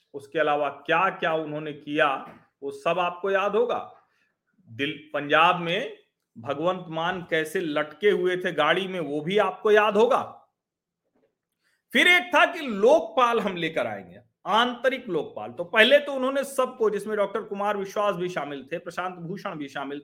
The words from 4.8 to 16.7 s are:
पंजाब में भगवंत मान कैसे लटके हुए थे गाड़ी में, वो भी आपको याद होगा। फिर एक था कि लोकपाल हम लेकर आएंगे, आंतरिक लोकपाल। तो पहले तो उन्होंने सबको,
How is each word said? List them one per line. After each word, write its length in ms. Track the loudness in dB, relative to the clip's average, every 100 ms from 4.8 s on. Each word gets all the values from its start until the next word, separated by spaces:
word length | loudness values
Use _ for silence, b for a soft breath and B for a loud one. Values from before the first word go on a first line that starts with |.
| -6 -6 -8
पंजाब 420 | -8 2 6 6 4
में 460 | 0 -4 -6 -12 _ _ _ -14
भगवंत 460 | -8 -2 -2 -2 -6
मान 380 | -4 -4 -4 -2
कैसे 300 | -2 -2 -4
लटके 500 | -2 -2 -4 0 2
हुए 260 | 2 0 -2
थे 160 | -2
गाड़ी 360 | 2 2 2 0
में, 120 | -6
वो 200 | -6 -4
भी 180 | 0 2
आपको 320 | 2 0 4
याद 260 | 4 6 4
होगा। 540 | 4 2 -2 -12 _ _ _ _ _ _ _ _ _ _ _ _ _ _ _
फिर 160 | 2 6
एक 140 | 4
था 240 | 4 4 4
कि 140 | 2
लोकपाल 800 | -6 2 6 6 4 0 2 2
हम 160 | -2 -4
लेकर 300 | -4 -2 -4
आएंगे, 340 | -6 -12 -20 _ _ -2
आंतरिक 600 | 2 2 0 -2 -2 -4
लोकपाल। 440 | -4 -4 -10 -12
तो 120 | -10
पहले 340 | -2 4 6 6
तो 140 | 4
उन्होंने 320 | -2 -2 -2
सबको, 460 | -4 -4 -4